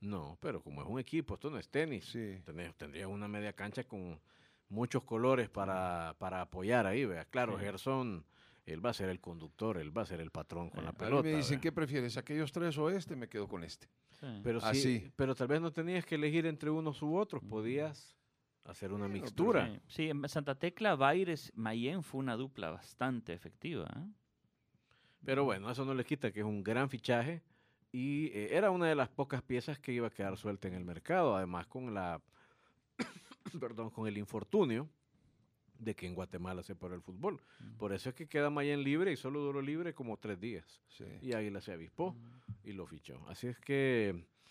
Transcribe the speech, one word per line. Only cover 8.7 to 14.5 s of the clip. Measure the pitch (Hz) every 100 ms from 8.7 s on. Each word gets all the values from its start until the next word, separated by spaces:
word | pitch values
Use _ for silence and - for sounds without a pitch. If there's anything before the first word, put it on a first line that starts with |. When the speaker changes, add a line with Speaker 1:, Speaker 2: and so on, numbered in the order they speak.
| 80 120
Speaker 1:
va |
a | 110
ser | 95
el | 90
conductor, | - 85 78 - 110 92
él | 76 78
va |
a | 104
ser | 87
el | 80
patrón | 80 78 85 85
con | -
Speaker 3:
Eh, | 80
Speaker 1:
la |
Speaker 3:
a |
mí | -
Speaker 1:
pelota, | 110 139
Speaker 2:
A |
mí | 160
me | 156
dicen, | 127 139
Speaker 1:
vea. |
Speaker 2:
¿qué | 160
prefieres? | 156 151 143 123 123
¿Aquellos | 120 151 147
tres | 175 170 147
o | 156
este? | 196 160 135
Me | 117
quedo | 110 98
con | 95 82
este. | - - _ _ -
Speaker 3:
Sí. | 139 104
Speaker 1:
Pero | 113